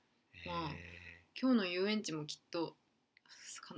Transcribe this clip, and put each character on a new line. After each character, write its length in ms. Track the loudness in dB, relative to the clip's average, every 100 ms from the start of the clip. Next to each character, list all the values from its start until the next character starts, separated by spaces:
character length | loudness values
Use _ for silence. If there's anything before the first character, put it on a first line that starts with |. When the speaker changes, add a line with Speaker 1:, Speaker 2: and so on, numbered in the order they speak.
| _ _ _
Speaker 1:
へ 160 | -12 -6
ー。 20 |
Speaker 2:
ま 160 | -2 -4
あ、 40 | -6 -10 -14 -16 -18 -16 0
今 120 | 6
日 40 | 6
の 100 | 6
遊 220 | 4 4
園 140 | 2
地 80 | 0
も 140 | -4 -4
き 120 | -8
っ 120 | _
と、 260 | -2 -2 -4 _ _ _ _ -20
そ-、 340 | -16 -10 -10 -10